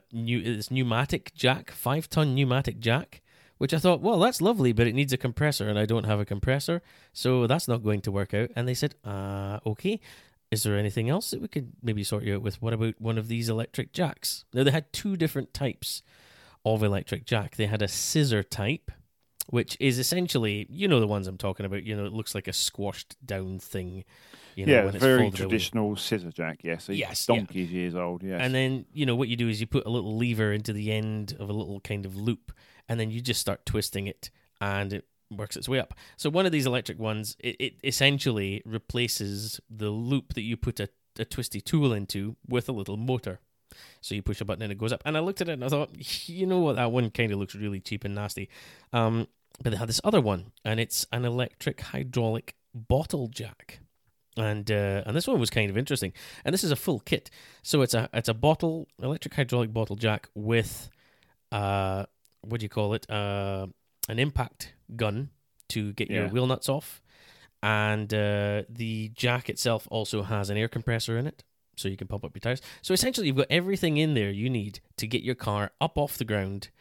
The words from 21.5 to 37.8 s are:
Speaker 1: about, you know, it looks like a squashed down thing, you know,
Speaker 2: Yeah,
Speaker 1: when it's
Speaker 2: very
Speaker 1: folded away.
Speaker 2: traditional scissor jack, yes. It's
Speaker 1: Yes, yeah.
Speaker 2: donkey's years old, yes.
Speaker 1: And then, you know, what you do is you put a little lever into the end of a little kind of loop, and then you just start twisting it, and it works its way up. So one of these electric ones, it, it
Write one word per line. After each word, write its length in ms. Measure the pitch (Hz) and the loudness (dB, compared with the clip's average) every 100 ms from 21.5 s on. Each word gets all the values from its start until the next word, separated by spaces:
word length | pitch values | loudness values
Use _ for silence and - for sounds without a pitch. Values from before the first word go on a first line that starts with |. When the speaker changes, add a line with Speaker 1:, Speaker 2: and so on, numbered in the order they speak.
| 92 | -4
Speaker 1:
about, 180 | 98 98 | -4 -4
you 140 | 92 104 | -4 -4
know, 80 | |
it 80 | 101 | -4
looks 220 | 110 107 | -4 -6
like 140 | 101 92 | -6 -4
a 40 | |
squashed 640 | 90 - - 101 - - - | -2 -2 -2 -4 -6 -12 -16
down 340 | 131 98 92 92 | -6 -6 -4 -8
thing, 460 | - 98 90 92 - - - - - | -8 -6 -6 -8 -14 -20 -20 -20 -16
you 120 | - 98 | -2 6
know, 60 | |
Speaker 2:
Yeah, 100 | 127 | 6
Speaker 1:
when 100 | 98 | 6
it's 80 | 101 | 4
Speaker 2:
very 200 | 131 127 | 6 8
Speaker 1:
folded 180 | 107 92 | 6 2
away. 80 | 95 | 0
Speaker 2:
traditional 480 | 110 87 117 104 101 | 0 0 0 0 -2
scissor 340 | - 107 87 | -2 -2 -2
jack, 280 | 82 80 76 | -6 -6 -4
yes. 280 | 82 82 - | -4 -6 -4
It's 80 | 101 | -4
Speaker 1:
Yes, 280 | - - - | -2 -2 2
yeah. 100 | 113 | 2
Speaker 2:
donkey's 360 | 95 95 87 | 2 -4 -4
years 220 | 90 90 | -2 -2
old, 280 | 87 87 87 | -2 -4 -6
yes. 200 | 95 92 | -6 -2
Speaker 1:
And 120 | 127 | 0
then, 300 | 131 131 131 - | 2 2 0 -6
you 140 | 147 135 | -2 0
know, 100 | 120 | 2
what 120 | 123 | 2
you 80 | 120 | 0
do 120 | 117 | 0
is 100 | 107 | 0
you 80 | 117 | 0
put 200 | 139 107 | 0 0
a 20 | |
little 300 | 120 101 110 | -2 0 0
lever 340 | 123 110 107 | 0 2 2
into 220 | 104 110 | 0 -2
the 180 | 104 107 | -4 -2
end 420 | 107 110 107 104 - | -2 -2 -4 -6 -8
of 80 | 101 | -6
a 40 | |
little 260 | 104 87 98 | -6 -6 -8
kind 240 | - 104 | -6 -6
of 100 | 98 | -6
loop, 380 | 95 110 107 - - - - - | -4 -2 -4 -6 -20 -20 -16 -6
and 100 | 117 | -2
then 100 | 110 | -2
you 120 | 113 | -2
just 180 | 123 117 | -2 -2
start 240 | - - | -2 -4
twisting 420 | - 107 - 98 98 | -2 -2 -2 -4 -6
it, 220 | - - - _ _ | -8 -14 -20 _ _
and 320 | 202 196 - | -2 0 -2
it 140 | 101 - _ _ | -4 -8 _ _
works 220 | 101 107 - | -10 -8 -8
its 100 | - | -2
way 120 | 131 | 0
up. 140 | - - - - | -2 -8 -18 -6
So 100 | 151 | 0
one 160 | 165 | 2
of 80 | 190 | 4
these 140 | 156 131 | 4 2
electric 320 | 123 - - | 2 -2 -4
ones, 360 | 110 107 107 - | -2 -2 -4 -6
it, 160 | 123 - | -6 -2
it 160 | 135 - | -4 -4